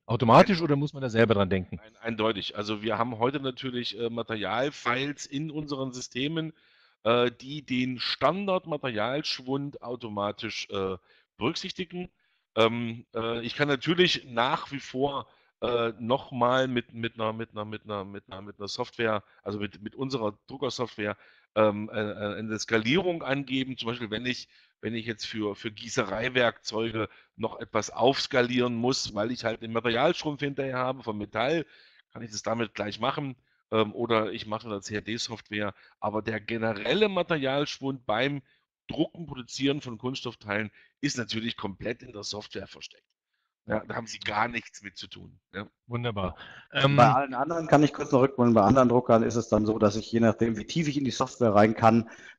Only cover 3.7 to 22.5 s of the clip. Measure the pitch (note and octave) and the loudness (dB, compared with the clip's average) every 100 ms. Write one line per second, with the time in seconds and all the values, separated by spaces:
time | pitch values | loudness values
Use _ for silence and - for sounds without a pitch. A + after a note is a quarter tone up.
3.7 | B2 A#2+ G2+ A#2 A#2 A2+ A2 F#2+ A2 C#3+ | -6 -6 -4 -4 -4 -6 -4 -2 -2 -2
4.7 | - B2 B2+ C#3 C#3 - C#3 D#3 D3 D3 | -2 -2 -2 -2 -8 -8 -8 -6 -8 -6
5.7 | C3+ C3 B2+ - B2 C#3+ E3 D#3+ - _ | -6 -6 -8 -10 -6 -4 -4 -6 -10 _
6.7 | _ _ _ G#2+ A#2+ B2 A#2+ C3 D3+ B2+ | _ _ _ 2 4 2 -2 -12 -10 -4
7.7 | B2+ B2+ B2 - - C#3 F#3 G3+ F#3 E3 | -2 -2 -2 -6 0 2 2 0 -2 -2
8.7 | D3 C3+ G#2+ A2+ C#3+ - - B2+ C#3 C#3+ | -6 -4 -2 -2 -2 -4 -8 -4 -4 -4
9.7 | - A#2+ B2 A#2 G#2 G2+ G2+ G#2+ - - | -8 -10 -8 -6 -2 -2 -4 -8 -8 -6
10.7 | G2+ F#2+ F#2 _ _ _ - A#2 E3 F#3+ | -4 -4 -4 _ _ _ -4 -4 -4 -8
11.7 | - F3+ F3+ F3+ _ _ _ _ A2 A2+ | -10 -10 -10 -12 _ _ _ _ 2 4
12.7 | A#2 A#2 A#2 - A2+ A2+ A#2 A#2 - D3 | 2 -6 -8 -10 -6 -4 -4 -6 -2 -2
13.7 | C3+ D#3 F3 F3+ - C3+ A#2 B2+ E3 - | 0 0 2 2 2 -4 -2 0 -2 -6
14.7 | C#3 - B2+ C#3 C#3 - _ _ - A2+ | -12 -8 -2 -2 -2 -10 _ _ -6 -2
15.7 | A#2+ A#2 A2 A#2 C3+ - B2+ A#2+ C3 C3 | 0 -2 -2 0 -2 -2 0 2 2 2
16.7 | B2 - A#2 A2+ A2+ A2 A2+ A2 G#2+ G#2+ | -2 -4 -6 -8 -4 -4 -4 -8 -10 -10
17.7 | G#2+ G#2+ G2+ G2 G2 - F#2+ G2+ G2 G2+ | -10 -8 -8 -8 -12 -16 -16 -16 -12 -10
18.7 | - B2 - A2+ G#2 - _ G#2 G#2 G2+ | -8 -8 -2 0 0 -6 _ -8 -6 -6
19.7 | F#2 G#2 - C3+ C3 G#2+ G#2 - C3+ C3 | -8 -12 -8 -4 -2 -2 -4 -14 -8 -6
20.7 | - A#2 - G#2 G#2 - _ _ G#2+ G#2+ | -4 -6 -4 -4 -4 -10 _ _ 4 4
21.7 | G#2 G#2+ A2 G#2+ G2 G#2 G2 A2 | 2 -4 -4 -4 -4 -6 -6 -6